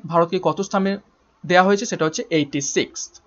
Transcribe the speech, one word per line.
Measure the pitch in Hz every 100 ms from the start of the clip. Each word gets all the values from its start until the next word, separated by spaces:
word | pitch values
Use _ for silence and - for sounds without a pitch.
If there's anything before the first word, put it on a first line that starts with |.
| -
ভারতকে | 165 170 185
কত | 180 151
স্থানে | 196 202 190 196 - _ _ _ 147
দেয়া | 180
হয়েছে, | 185 202 233
সেটা | 160 160
হচ্ছে | 156 233
এইটটি | 160 143 143
সিক্সথ। | 139 - 131 - - -